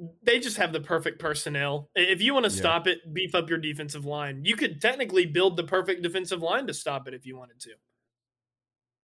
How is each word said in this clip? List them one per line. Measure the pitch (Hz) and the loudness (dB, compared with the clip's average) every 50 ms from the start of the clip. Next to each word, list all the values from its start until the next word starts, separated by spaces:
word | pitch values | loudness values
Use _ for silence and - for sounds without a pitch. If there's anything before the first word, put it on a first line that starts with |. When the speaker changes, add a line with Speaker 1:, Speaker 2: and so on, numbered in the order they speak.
| 175 165 - _ - | -16 -16 -16 _ 2
Speaker 1:
they | 226 240 262 | 4 4 4
just | 254 254 208 | 2 0 0
have | - 190 165 160 | 0 0 0 0
the | 156 | -2
perfect | 143 - 175 165 151 160 - - | -2 0 0 0 0 -2 -4 -4
personnel. | - 156 151 147 - 160 147 143 143 143 143 151 147 - - | -4 -4 -2 -2 -4 -4 -2 -2 -2 -2 -2 -4 -6 -2 2
I-, | 196 | 4
if | 180 185 190 175 | 4 4 4 4
you | 208 254 285 | 2 2 4
wanna | 262 240 202 | 4 4 2
Speaker 2:
Yeah. | 196 | 2
Speaker 1:
stop | 196 185 170 165 170 170 | 2 2 4 4 4 4
it, | 185 175 170 - 165 151 | 2 0 0 -2 -8 -6
beef | 180 190 170 143 | -4 -2 0 0
up | 180 165 151 | 0 2 2
your | 170 165 | 0 -2
defensive | 156 156 147 147 156 147 143 151 143 | -2 -2 -4 -6 -6 -8 -8 -8 -6
line. | 143 147 147 147 143 135 135 143 | -6 -6 -4 -4 -6 -6 -4 -2
You | 185 226 | 0 0
could | 214 294 - 170 143 | 2 0 -2 -2 0
technically | - 226 254 269 262 202 190 190 180 | 0 0 0 0 -2 0 2 2 2
build | 165 147 175 185 196 175 | 4 4 4 4 4 4
the | 170 165 | 0 -2
perfect | 147 185 185 185 185 185 175 175 | 0 0 0 2 0 -2 -2 -2
defensive | 170 170 190 185 170 196 175 165 | -2 -2 -2 -4 -4 -4 -4 -2
line | 165 190 247 277 | 0 0 0 -2
to | 208 147 | -4 -6
stop | - - 151 143 135 127 135 | -6 -4 -4 -4 -4 -6 -10
it | 127 | -14
if | 123 131 | -14 -14
you | 131 131 | -14 -16
wanted | 127 127 120 120 123 | -16 -16 -20 _ -20
to. | - 120 110 _ _ _ _ _ _ _ _ _ _ _ _ _ _ _ _ _ _ _ _ _ _ _ _ _ _ _ | -20 -20 -20 _ _ _ _ _ _ _ _ _ _ _ _ _ _ _ _ _ _ _ _ _ _ _ _ _ _ _